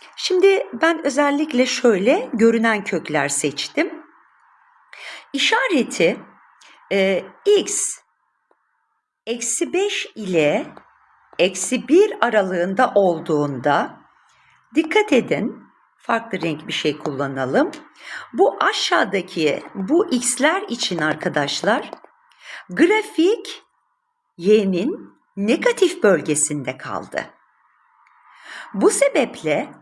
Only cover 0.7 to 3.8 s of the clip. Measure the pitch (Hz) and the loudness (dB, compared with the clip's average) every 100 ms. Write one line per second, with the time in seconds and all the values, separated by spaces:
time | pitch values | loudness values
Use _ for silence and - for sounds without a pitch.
0.7 | 233 330 330 285 254 285 285 311 247 254 | 0 0 2 0 0 2 0 0 0 0
1.7 | - 240 190 208 370 508 220 226 226 226 | 2 2 4 4 2 0 4 4 4 2
2.7 | 214 196 175 - 151 143 - 147 143 - | 0 -2 -6 -2 -2 0 -2 -2 -4 -6
3.7 | - | -4